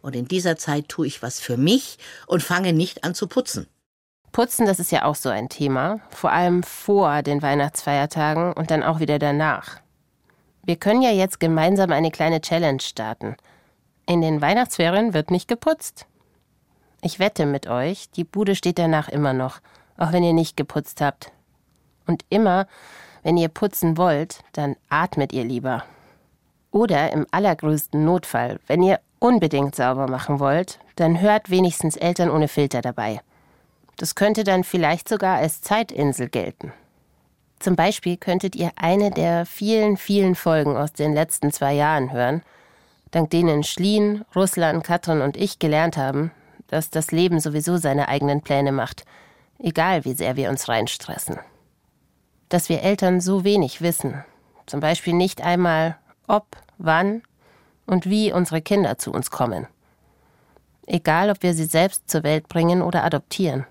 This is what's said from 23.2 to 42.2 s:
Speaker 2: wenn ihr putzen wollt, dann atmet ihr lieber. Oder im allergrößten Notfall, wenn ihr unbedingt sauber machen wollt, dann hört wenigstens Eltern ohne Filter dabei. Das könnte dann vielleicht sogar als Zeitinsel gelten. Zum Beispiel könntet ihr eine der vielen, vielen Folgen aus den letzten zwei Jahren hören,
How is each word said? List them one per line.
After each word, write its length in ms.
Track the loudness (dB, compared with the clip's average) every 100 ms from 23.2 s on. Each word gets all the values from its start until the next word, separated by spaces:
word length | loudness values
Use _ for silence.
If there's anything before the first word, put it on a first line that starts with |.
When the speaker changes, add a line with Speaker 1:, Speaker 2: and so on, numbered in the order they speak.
Speaker 2:
wenn 140 | 0 2
ihr 100 | 0
putzen 460 | -2 -4 0 -2 2
wollt, 420 | 2 2 -2 -10 -12
dann 220 | -6 -6 -6 _
atmet 440 | -2 0 -2 -2
ihr 100 | -2 -4
lieber. 380 | -4 -4 -6 -8 -20 _ _ _ _ _ _ _
Oder 400 | 0 2 2 2
im 120 | 0 0
allergrößten 720 | 2 2 2 0 0 0 0
Notfall, 560 | 2 2 0 -4 -2 -6 _
wenn 160 | 2
ihr 160 | 4 2 _ _
unbedingt 560 | 2 4 2 0 -2 0
sauber 320 | 0 0 -2
machen 300 | -4 -2 0
wollt, 400 | 2 0 -2 -10 -18 0
dann 260 | 2 4
hört 280 | 4 2 2
wenigstens 460 | 2 2 2 -4 0
Eltern 340 | -2 0 2
ohne 180 | 2 0
Filter 340 | 0 0 0
dabei. 400 | -4 -4 -6 -6 _ _ _ _ _ _ _ -10
Das 180 | -8 0
könnte 280 | 0 2
dann 200 | 2 2
vielleicht 440 | 2 0 0 0 -2
sogar 300 | -2 0 0
als 240 | 0 -4
Zeitinsel 640 | -2 -2 -2 -2 -2 -2 -4
gelten. 440 | -4 -6 -8 -16 -16 _ _ _ _ _ _ _ _
Zum 160 | 0 2
Beispiel 420 | 2 0 -4 -4
könntet 380 | -2 -2 -2 -4
ihr 160 | -6 -2
eine 340 | 0 2 2
der 340 | 2 0 0 -2
vielen, 500 | -6 0 2 2 0
vielen 400 | 0 2 2 2
Folgen 400 | 2 2 2 0
aus 160 | -4
den 220 | -2 -2
letzten 380 | 0 0 -2 -2
zwei 220 | 0 0
Jahren 380 | 2 2 2 -2
hören, 300 | -2